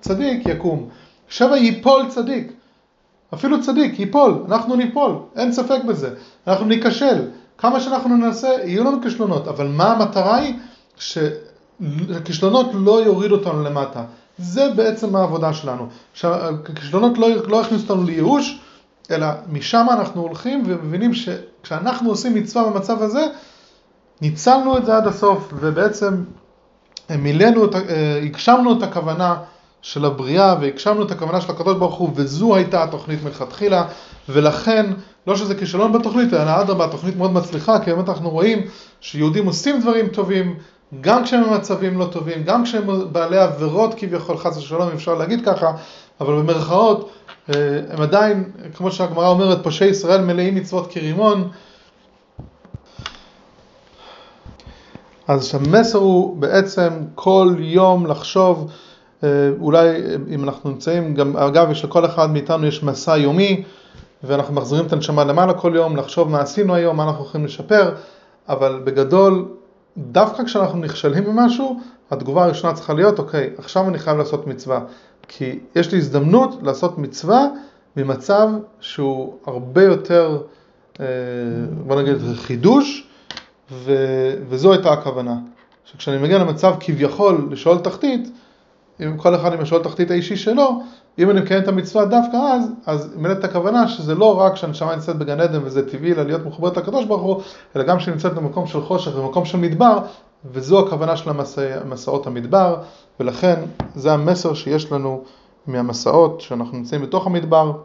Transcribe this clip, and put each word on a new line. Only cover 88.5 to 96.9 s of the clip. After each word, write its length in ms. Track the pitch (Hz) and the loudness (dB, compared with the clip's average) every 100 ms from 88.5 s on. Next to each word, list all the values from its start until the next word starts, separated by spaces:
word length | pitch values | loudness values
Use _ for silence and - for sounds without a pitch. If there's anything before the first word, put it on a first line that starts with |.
| _ _ _ _ _ | _ _ _ _ _
אם 160 | 156 156 | -8 0
כל 180 | 180 175 | 2 2
אחד 180 | 165 | 0
עם 60 | 170 | -2
השאול 240 | 156 165 | 0 0
תחתית 280 | 170 - 175 | 0 -2 0
האישי 240 | 175 175 196 | 0 -2 -4
שלו, 460 | - 240 269 240 - - _ - | 0 2 2 2 -8 -18 _ 0
אם 100 | 185 | 4
אני 120 | 190 | 4
מקיים 220 | - 190 | 2 0
את 40 | 190 | 2
המצווה 380 | 190 180 214 202 | -2 0 0 4
דווקא 320 | 240 240 240 | 4 2 0
אז, 340 | 277 254 226 - - | 0 0 0 -6 -4
אז 280 | 151 - 165 | -4 -4 -6
מילאת 240 | 160 190 | -4 -2
את 40 | |
הכוונה 440 | 190 180 180 240 226 | -2 -2 0 2 2
שזה 280 | - 156 160 | 0 -4 4
לא 240 | 220 190 | 4 6
רק 160 | 190 190 | 2 2
שהנשמה 400 | 165 151 160 160 | -8 -6 -4 -4
נמצאת 220 | 160 156 | -6 -6
בגן 220 | 147 147 | -4 0
עדן 200 | 170 156 | 0 0
וזה 260 | 135 131 135 | -4 -4 -4
טבעי 240 | 135 160 | -4 -2
לה 100 | 165 | 0
להיות 220 | 147 156 156 | 0 -4 -6
מחוברת 320 | - 170 180 | -4 -4 -4
לקדוש 280 | 180 | -4